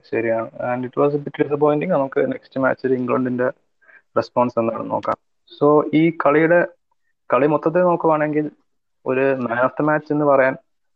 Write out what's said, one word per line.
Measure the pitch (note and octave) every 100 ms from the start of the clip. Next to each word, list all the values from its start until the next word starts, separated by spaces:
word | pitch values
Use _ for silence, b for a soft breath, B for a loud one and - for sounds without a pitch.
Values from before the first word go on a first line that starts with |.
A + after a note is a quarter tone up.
| -
ശരിയാണ്. | A2+ A2+ A2+ A2+
And | - B2 B2 B2
it | C#3+
was | C#3+ D3
a |
bit | C#3+ -
disappointing. | C#3+ C#3+ D3 D3+ F3+
നമുക്ക് | D#3 C3+ C#3 C3
നെക്സ്റ്റ് | B2+ - C3+
മാച്ചിൽ | B2+ B2+ B2+
ഇംഗ്ലണ്ടിന്റെ | B2+ B2 B2+ B2+ B2 B2+ - _ _ b b b A#2+
response | A2 B2 B2 A#2
എന്താണെന്ന് | A2+ A2 A2
നോക്കാം. | G#2+ G#2+ G#2+ _ _ _ -
So, | D3 D3+ -
ഈ | D3 E3
കളിയുടെ, | E3 C#3+ D3+ D#3+ F3 D#3 - _ _ _ _ -
കളി | B2 D3
മൊത്തത്തിൽ | D3 E3 F3
നോക്കുവാണെങ്കിൽ | F3+ E3+ E3 D3+ D3+ D3+ D3+ _ _ _ _ _ -
ഒരു | C3 C3+ C3
man | A#2+
of | A#2 C3
the | - D3+
match | D3+ D3+
എന്ന് | D3 D3
പറയാൻ | C3+ C3 C3 _ _ _